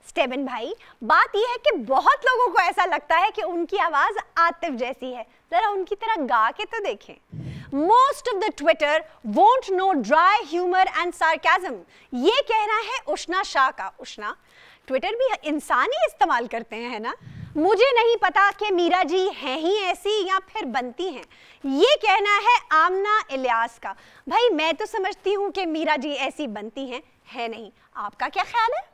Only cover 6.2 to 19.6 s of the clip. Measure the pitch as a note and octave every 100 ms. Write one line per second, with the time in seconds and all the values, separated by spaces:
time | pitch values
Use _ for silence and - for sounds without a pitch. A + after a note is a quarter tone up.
6.2 | C4 A#3+ A3 - G#4+ A4+ G4 A3 - -
7.2 | _ - - - - C4+ D#4+ A#4+ C5+ D5
8.2 | - G#4 - - D4 D#4+ D4 D#4 D#4 -
9.2 | G#3+ G#3 G4 C5 - F#4 F#4+ F4 G3+ D4+
10.2 | F4+ G#4+ F4 E4 F4+ F#4 F#4 - F4 -
11.2 | D#4+ D#4+ - E4+ F4+ A3 E3+ - _ B3
12.2 | C#4 B4 - A4+ G#4 A4 G#4+ C5 - G4+
13.2 | - F#4 F#4+ D#4+ C4+ - F#3+ _ B3+ -
14.2 | G#3 - _ _ - - - C4 - A#4
15.2 | C5 G#4+ D4+ D4 - B3 D4 D5 E5 -
16.2 | F4+ C4+ A#3 A3+ A#3 A3 A#3+ A#3 A3+ F#4+
17.2 | - - - D#4 E4 G#4 B4+ A#4+ A#4 A#4
18.2 | F#4 G#4 G4+ G4 G#4 F#4 E4+ F4+ D#4+ F4+
19.2 | F#4 D4 C#4 C4+